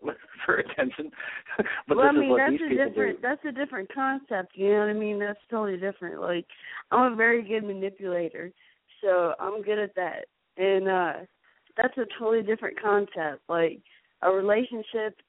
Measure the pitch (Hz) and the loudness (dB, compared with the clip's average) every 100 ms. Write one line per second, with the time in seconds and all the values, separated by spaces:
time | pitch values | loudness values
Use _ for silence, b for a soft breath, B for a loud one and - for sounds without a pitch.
0 | 139 - - - - - - - 139 - | -10 -12 -16 -10 -2 -2 -2 -4 -4 -4
1 | 302 B B B B B 208 B - 202 | -12 B B B B B -4 B 0 6
2 | 269 294 277 254 277 302 311 190 - 208 | 6 6 4 4 4 2 0 2 2 2
3 | 202 - 247 285 302 247 285 226 190 277 | -2 0 -4 -4 -6 -6 -6 -6 -8 -4
4 | 269 269 277 202 185 185 196 208 208 214 | -2 -2 -4 -6 -6 -2 2 4 2 0
5 | 214 202 208 208 - 233 208 185 190 190 | -2 -2 -4 -6 -6 -4 -2 -2 -4 -6
6 | 175 76 - 175 - B B B - 226 | -10 -6 -4 -4 -6 B B B 2 4
7 | 254 226 226 233 202 220 208 196 190 190 | 4 4 4 4 0 -4 -4 -4 -6 -6
8 | 190 175 165 - 180 - b b _ - | -4 -2 -4 -8 -14 -16 b b _ -4
9 | 196 180 170 - 185 214 202 208 202 185 | 2 4 2 -2 -6 -4 -2 -2 -2 -4
10 | 175 - - _ _ - 190 190 190 185 | -6 -6 -12 _ _ -2 2 2 2 2
11 | 170 143 185 _ b b b - 254 262 | 0 -4 -12 _ b b b -2 0 0
12 | 226 - 226 226 202 220 226 - 220 202 | -6 -2 0 2 2 -2 -4 -4 2 2
13 | 202 185 156 135 - 165 165 - _ b | 2 -4 -4 -6 -2 0 0 -2 _ b
14 | b b 180 190 196 214 254 233 208 226 | b b 2 2 2 2 0 -6 -6 -6
15 | 214 - | -6 -8